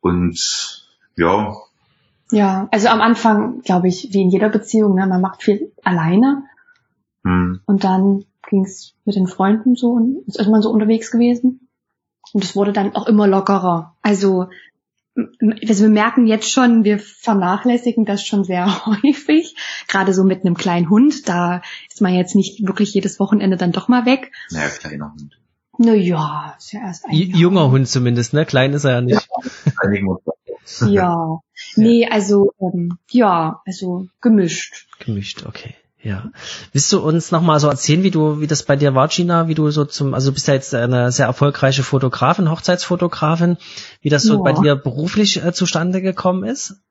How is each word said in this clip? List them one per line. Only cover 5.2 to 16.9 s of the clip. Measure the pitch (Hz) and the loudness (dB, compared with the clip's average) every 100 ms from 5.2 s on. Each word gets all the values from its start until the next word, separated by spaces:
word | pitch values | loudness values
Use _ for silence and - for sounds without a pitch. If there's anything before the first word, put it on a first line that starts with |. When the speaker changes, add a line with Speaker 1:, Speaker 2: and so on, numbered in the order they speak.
Speaker 2:
macht | 185 - | -2 -4
viel | - 202 - _ | -2 -2 -4 _
alleine. | - 175 160 185 269 277 - _ _ _ _ _ _ _ | -4 -2 0 2 2 0 -6 _ _ _ _ _ _ _
Speaker 1:
Hm. | 95 90 90 92 - | -2 0 0 -4 -2
Speaker 2:
Und | 196 | 0
dann | 202 185 196 196 196 _ - | 2 2 2 0 -4 _ -4
ging's | 196 190 - - _ - | -2 -2 -8 -20 _ -6
mit | 202 | -2
den | 185 | -2
Freunden | - 196 220 254 247 | 0 0 2 0 0
so | 240 | 0
und | 240 226 285 302 | 0 0 -2 -10
ist | - 208 | -4 2
man | 220 | 2
so | 214 | 2
unterwegs | 220 214 226 - | 0 2 0 0
gewesen. | 233 240 240 254 254 _ _ _ _ _ _ - | 0 2 2 -2 -2 _ _ _ _ _ _ -6
Und | 208 | -4
es | 180 196 | -4 -2
wurde | 202 | 0
dann | 208 196 - | 0 -2 -4
auch | - | 2
immer | 208 208 | 4 4
lockerer. | 190 196 196 180 170 160 _ | 2 2 0 0 -2 -4 _
Also, | 214 202 196 185 185 - - _ _ _ _ - | -2 0 2 0 -4 -10 -20 _ _ _ _ -8
m-, | - _ | -8 _
m-, | 220 - 220 | -2 0 -2
also | 202 | 2
wir | 214 | 4
merken | 214 214 - 226 | 4 2 4 2
jetzt | 220 - | 2 0
schon, | - 247 226 | 2 4 4
wir | 208 | 4